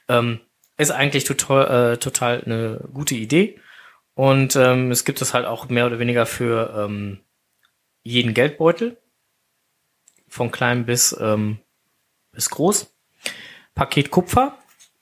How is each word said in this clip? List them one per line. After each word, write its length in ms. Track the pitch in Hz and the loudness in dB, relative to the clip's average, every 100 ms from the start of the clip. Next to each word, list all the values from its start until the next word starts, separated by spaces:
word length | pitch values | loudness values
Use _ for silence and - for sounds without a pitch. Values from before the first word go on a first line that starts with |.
| - | 0
Ähm, 340 | 123 120 113 _ _ _ - | 2 2 -4 _ _ _ -2
ist 140 | 147 | 0
eigentlich 320 | 120 143 143 | 2 0 0
total, 720 | - 139 - 135 135 123 120 | -2 -4 2 2 4 2 2
äh, 40 | 117 | 0
total 460 | 131 - 120 120 | -4 -2 -2 -2
eine 440 | - 113 113 113 - | -4 -4 -4 -8 -12
gute 220 | 127 147 123 | -8 -6 -4
Idee. 440 | 110 151 208 - - - - _ _ | 0 2 2 -2 -20 -20 -20 _ _
Und, 420 | - 135 135 131 135 | 0 4 4 2 4
ähm, 360 | 127 127 127 | 4 4 0
es 140 | 117 - | -2 -2
gibt 160 | 135 | -4
es 120 | 127 | -2
halt 120 | 123 120 | -2 -2
auch 240 | 117 127 | -6 -2
mehr 180 | 120 120 | 0 0
oder 100 | 117 | 0
weniger 300 | 120 120 117 | 0 0 0
für, 480 | - 120 113 113 110 | -2 -2 -2 -2 -4
ähm, 440 | 104 104 101 98 _ _ _ _ _ _ _ _ | -6 -6 -8 -12 _ _ _ _ _ _ _ _
jeden 300 | 117 123 120 110 | -4 0 0 2
Geldbeutel. 640 | 143 147 160 175 233 240 _ _ _ _ _ _ _ _ _ _ _ _ _ | 0 2 2 2 -4 -8 _ _ _ _ _ _ _ _ _ _ _ _ _
Von 240 | - 120 | -6 -6
klein 340 | - 123 123 120 | 0 0 0 0
bis, 300 | 120 - - | 0 0 0
ähm, 400 | 107 107 107 107 _ _ _ _ _ _ _ | -2 0 -2 -4 _ _ _ _ _ _ _
bis 180 | - - | -8 -6
groß. 440 | - 165 202 - _ _ _ - - - - _ | 0 0 0 -4 _ _ _ -12 -12 -20 -20 _
Paket 380 | - - - 139 | -4 0 0 2
Kupfer. 460 | - 175 240 269 - _ _ _ _ | 2 2 2 2 -2 _ _ _ _